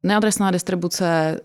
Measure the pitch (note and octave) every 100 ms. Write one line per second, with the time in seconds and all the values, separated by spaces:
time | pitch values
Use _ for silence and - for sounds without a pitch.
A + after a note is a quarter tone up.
0 | F3+ G#3 G#3+ G3 G3 F3+ - F#3 E3+ -
1 | F3 E3 D#3+ D#3